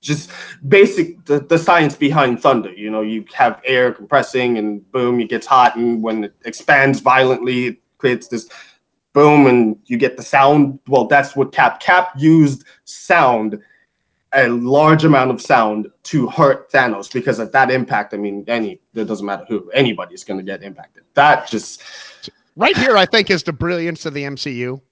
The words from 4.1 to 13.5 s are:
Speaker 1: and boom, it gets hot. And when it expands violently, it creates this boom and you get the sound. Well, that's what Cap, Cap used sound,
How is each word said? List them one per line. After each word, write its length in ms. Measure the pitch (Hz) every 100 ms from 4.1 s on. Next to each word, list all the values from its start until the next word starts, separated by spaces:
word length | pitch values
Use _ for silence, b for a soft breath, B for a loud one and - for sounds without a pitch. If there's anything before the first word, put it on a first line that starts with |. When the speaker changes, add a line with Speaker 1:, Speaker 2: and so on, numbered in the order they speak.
| 139 123 127 123 117
Speaker 1:
and 300 | 107 104 98
boom, 260 | 131 123 123
it 80 | 110
gets 180 | 117 -
hot. 300 | 131 123 117
And 260 | 120 117
when 220 | 113 110
it 100 | 104 _
expands 560 | 120 113 - 143 135 120
violently, 640 | - 131 131 120 123 127 123
it 80 | 113 _ _
creates 300 | 135 120 -
this 200 | 117 - B B B _ _ _
boom 340 | - 147 151 139
and 300 | 123 110 107 _
you 100 | 120
get 200 | 131 -
the 60 |
sound. 560 | - 139 135 147 143 135 -
Well, 200 | 131 113
that's 280 | 143 139
what 180 | 139 135
Cap, 280 | - 127 -
Cap 320 | - 180 180 135
used 460 | 156 160 147 131 b b
sound, 760 | _ - - 175 139 120 107